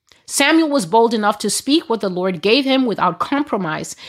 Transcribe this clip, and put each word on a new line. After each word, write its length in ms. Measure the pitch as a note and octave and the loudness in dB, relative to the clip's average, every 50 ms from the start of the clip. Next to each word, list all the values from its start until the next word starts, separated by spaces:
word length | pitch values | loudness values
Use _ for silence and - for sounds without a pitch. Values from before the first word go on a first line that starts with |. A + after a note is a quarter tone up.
| _ _ - _ _ | _ _ -20 _ _
Samuel 460 | - - - C#4 C#4+ D#4+ E4 E4 D4+ | -8 -2 0 2 4 4 4 2 2
was 160 | C#4+ C#4 G3 | 0 0 0
bold 260 | D#3+ F3+ A3+ A3+ A3+ A3+ | 2 2 4 4 4 2
enough 240 | A3 G#3 G#3 G#3+ - | 0 0 0 -2 0
to 100 | - G#3 | -4 -4
speak 400 | G3 - - - C#4 E4 - - | -4 -4 -2 0 0 0 0 0
what 100 | A3+ G#3+ | -4 -2
the 80 | G#3+ G3 | -2 -4
Lord 320 | F3+ F3+ F3+ F#3+ F#3 D#3+ | -4 -2 -4 -4 -4 -2
gave 240 | - G3 A3+ C#4 C#4 | 0 2 2 2 2
him 220 | C4+ C4 C4+ C4 | 2 0 0 2
without 320 | A#3+ F#3+ - - F3+ F3 - | 0 0 0 0 -2 0 -2
compromise, 760 | - - C#4+ C#4 D4 - - G#3 F#3 D#3+ D#3 D#3 - - - - - | -4 -4 -2 -2 -2 -2 -2 -4 -2 -4 -4 -6 -8 -10 -12 -18 -18